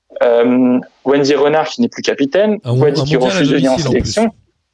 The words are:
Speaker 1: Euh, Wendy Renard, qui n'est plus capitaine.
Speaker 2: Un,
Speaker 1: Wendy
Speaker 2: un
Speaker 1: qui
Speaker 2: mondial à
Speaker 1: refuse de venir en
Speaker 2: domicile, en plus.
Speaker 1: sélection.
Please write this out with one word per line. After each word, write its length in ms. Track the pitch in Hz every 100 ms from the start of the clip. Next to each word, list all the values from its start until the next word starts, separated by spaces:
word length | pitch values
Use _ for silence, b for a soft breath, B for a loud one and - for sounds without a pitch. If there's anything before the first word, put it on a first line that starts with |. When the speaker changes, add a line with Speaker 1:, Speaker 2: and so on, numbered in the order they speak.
| _ -
Speaker 1:
Euh, 560 | 123 117 120 123 127 127 - _
Wendy 300 | 127 143 135
Renard, 340 | 143 147 156 156
qui 120 | -
n'est 80 | 120
plus 140 | -
capitaine. 560 | - - 139 180 214 208
Speaker 2:
Un, 120 | 123 123
Speaker 1:
Wendy 220 | 147 143
Speaker 2:
un 40 |
Speaker 1:
qui 100 | 139
Speaker 2:
mondial 160 | - -
à 40 |
Speaker 1:
refuse 160 | - 139
de 40 |
venir 180 | 143 135
en 40 | -
Speaker 2:
domicile, 120 | 143
en 40 |
plus. 200 | 123 -
Speaker 1:
sélection. 220 | - 226 - _ _ _